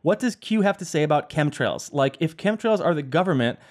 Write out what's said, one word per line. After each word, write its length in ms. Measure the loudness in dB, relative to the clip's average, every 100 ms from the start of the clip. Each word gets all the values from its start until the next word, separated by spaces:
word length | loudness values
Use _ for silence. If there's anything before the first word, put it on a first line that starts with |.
What 160 | 0 0
does 160 | 0
Q 280 | -4 -2 2
have 160 | 2 0
to 60 |
say 180 | -2 0
about 260 | 2 2 0
chemtrails? 640 | -2 0 0 -2 -2 -4
Like, 240 | 0 0 0
if 160 | -4 -2
chemtrails 480 | -4 -2 0 2
are 100 | 2
the 80 | 0
government 560 | 0 0 2 2 0 -2 -12